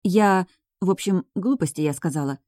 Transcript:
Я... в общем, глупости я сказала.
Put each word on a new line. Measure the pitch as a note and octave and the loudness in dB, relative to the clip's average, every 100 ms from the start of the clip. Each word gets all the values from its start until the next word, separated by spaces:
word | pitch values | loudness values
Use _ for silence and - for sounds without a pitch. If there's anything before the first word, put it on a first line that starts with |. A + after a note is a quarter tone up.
Я... | G3+ G3+ G3+ F#3+ F3+ _ _ _ | 2 4 4 2 -2 _ _ _
в | F#3+ | -2
общем, | F#3+ - F#3 - | 0 0 -2 -2
глупости | - G#3 C4+ D#3+ - | -4 -2 0 -2 -2
я | D3+ | -4
сказала. | C#3+ E3+ D3 C#3 C3+ | -2 -4 -4 -6 -8